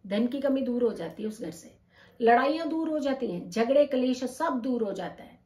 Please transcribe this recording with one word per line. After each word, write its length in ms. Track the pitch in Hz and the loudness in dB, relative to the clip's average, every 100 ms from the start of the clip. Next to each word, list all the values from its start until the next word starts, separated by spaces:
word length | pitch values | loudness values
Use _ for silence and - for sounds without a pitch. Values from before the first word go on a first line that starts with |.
धन 220 | 190 208 240 | -2 0 0
की 140 | 277 | 0
कमी 220 | 269 269 | 0 0
दूर 220 | 240 240 | 0 0
हो 80 | 233 | 0
जाती 300 | 185 165 - | 0 -8 -6
है 60 | 214 | -8
उस 140 | - | -8
घर 80 | 170 | -10
से, 240 | - - - _ _ - _ | -12 -20 -20 _ _ -20 _
लड़ाइयां 480 | 233 240 269 320 320 | 6 6 4 0 -2
दूर 200 | 320 320 | -2 -2
हो 100 | 311 | -2
जाती 300 | 277 254 233 | -2 -2 -4
हैं, 160 | 175 175 | -6 -6
झगड़े 340 | 214 233 277 285 | -2 4 4 4
कलेश 380 | 254 254 254 254 | 2 0 -2 -4
सब 340 | - 320 262 | -4 -2 -2
दूर 220 | 262 240 | -2 -2
हो 80 | 208 | -2
जाता 300 | 185 175 - | -4 -8 -12
है। 140 | - - | -20 -20